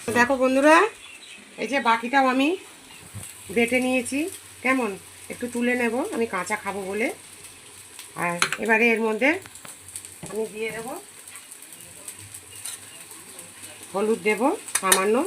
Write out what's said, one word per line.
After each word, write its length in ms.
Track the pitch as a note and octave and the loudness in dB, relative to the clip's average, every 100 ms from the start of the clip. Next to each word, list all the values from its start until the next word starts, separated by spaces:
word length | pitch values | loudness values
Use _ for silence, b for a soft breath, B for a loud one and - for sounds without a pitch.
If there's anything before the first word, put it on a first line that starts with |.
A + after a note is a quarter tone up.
তো 60 | - A#3 | 2 4
দেখো 160 | A#3+ C4+ | 4 4
বন্ধুরা, 340 | C4 C4 D4 D#4+ G#4+ - - - - - - - | 4 6 8 8 6 -2 -20 -20 -20 -20 -18 -8
এই 60 | A3+ | -2
যে 60 | C#4 A#3 | 0 2
বাকিটাও 380 | A3+ A#3+ C4+ C4 | 2 4 4 4
আমি 140 | B3+ C#4+ F#4 - - - - - - - - - G3 | 4 2 0 -6 -20 -20 -20 -16 -14 -14 -16 -4 0
বেটে 220 | A#3 B3+ B3+ | 2 2 2
নিয়েছি, 320 | C4 A#3+ C4+ E4+ - - - | 0 0 -4 -4 -6 -18 -4
কেমন? 260 | B3 C4 A3 F#3+ - - - | 0 2 0 -4 -14 -20 -14
একটু 120 | F3 A#3+ | -8 -6
তুলে 200 | A#3+ A#3+ B3 | -2 0 2
নেব, 140 | A#3 A#3 G4 | 0 0 -2
আমি 120 | B3 A3+ | -2 -2
কাঁচা 220 | F#3+ F3 G#3+ | -2 -4 -4
খাবো 180 | G3+ G3 F#3 | -4 -6 -6
বলে। 180 | G#3 C4+ A4 - - - - - - - - - D#3+ | -2 -2 -4 -16 -20 -20 -20 -20 -20 -20 -20 -16 -4
আর 140 | F3 F3 F3 - | -4 0 -2 0
এবারে 220 | A3 A3 A#3 | 2 4 4
এর 60 | A3 A3+ | 4 0
মধ্যে 240 | A3 C4 F4+ - - - - - - - - - | 2 2 0 -6 -18 -18 -18 -18 -16 -18 -16 -10
আমি 140 | G#3 G#3+ | -6 -6
দিয়ে 160 | G#3 A3 A3 | -6 -6 -6
দেব 120 | A3+ E4+ - - - - - - - - - - - - - - - - - - - - - - - - - - - - - | -10 -12 -14 -20 -20 -20 -20 -20 -20 -20 -20 -16 -18 -16 -18 -18 -18 -14 -14 -14 -18 -20 -18 -18 -18 -18 -18 -18 -18 -18 -8
হলুদ, 280 | F#3 G#3+ A3 F#3+ | -2 0 2 2
দেব 140 | G#3 C4 G#4+ - - | 2 2 0 -4 -2
সামান্য 360 | F#3+ F#3 G3 A#3 | 4 4 4 2